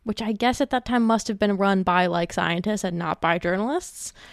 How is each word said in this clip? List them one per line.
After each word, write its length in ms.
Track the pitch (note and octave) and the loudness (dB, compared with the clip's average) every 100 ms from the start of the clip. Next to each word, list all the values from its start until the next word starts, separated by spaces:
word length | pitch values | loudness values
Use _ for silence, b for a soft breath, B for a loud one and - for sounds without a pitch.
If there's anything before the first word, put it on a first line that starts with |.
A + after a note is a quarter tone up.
which 180 | A3 - | -8 -6
I 100 | A3 | -4
guess 300 | G#3 A#3+ B3+ | 0 0 2
at 80 | C4+ | 0
that 160 | B3+ A#3+ | -2 0
time 180 | A#3+ | 0
must 240 | A3+ A3+ - | 2 2 0
have 100 | G3+ | 0
been 200 | G#3 G3 | 0 2
run 260 | G3 F#3+ | 2 2
by, 220 | F3+ F3+ F3+ | 2 2 2
like, 260 | E3+ F3 | 0 -2
scientists 540 | - E3+ E3+ G3+ G#3+ F#3 | 0 0 0 -2 -2 -2
and 120 | E3+ | -4
not 220 | E3+ D#3 | -4 -2
by 180 | E3 E3+ | 0 0
journalists. 760 | E3+ F#3 A#3 E4+ - - - B B | 0 -2 -2 -4 -6 -12 -14 B B